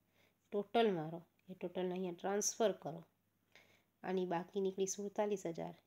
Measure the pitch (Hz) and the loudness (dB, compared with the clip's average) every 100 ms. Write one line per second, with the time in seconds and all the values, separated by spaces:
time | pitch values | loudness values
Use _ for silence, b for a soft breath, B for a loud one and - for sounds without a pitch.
0 | b b b b _ 202 202 233 226 175 | b b b b _ -4 0 4 4 4
1 | 156 165 - _ - 185 180 185 185 180 | 0 -6 -12 _ -16 -8 -6 -2 -2 0
2 | 185 175 202 202 202 - 220 190 143 170 | -2 -2 0 0 0 2 2 2 -4 -10
3 | - _ _ _ _ B B B B _ | -12 _ _ _ _ B B B B _
4 | - 185 180 170 180 202 190 190 190 - | -2 0 2 0 0 0 0 0 -2 -2
5 | 202 208 208 196 170 165 165 170 | -4 0 2 0 -2 -4 -6 -10